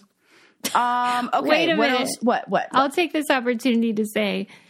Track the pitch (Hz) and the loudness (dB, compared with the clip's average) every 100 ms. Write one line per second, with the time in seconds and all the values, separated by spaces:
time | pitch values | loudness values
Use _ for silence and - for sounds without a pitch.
0 | - _ _ _ _ _ - 208 240 247 | -12 _ _ _ _ _ -4 -2 0 0
1 | 247 247 247 254 277 311 330 - 277 254 | 0 -2 -2 -2 2 2 2 0 0 0
2 | 262 - 233 202 - 196 196 254 277 370 | -4 -4 -2 -2 0 2 2 4 2 2
3 | 330 311 294 269 240 233 269 233 233 214 | -2 0 0 0 0 0 2 2 2 0
4 | 214 214 208 190 202 - | -2 -2 -2 -2 -6 -12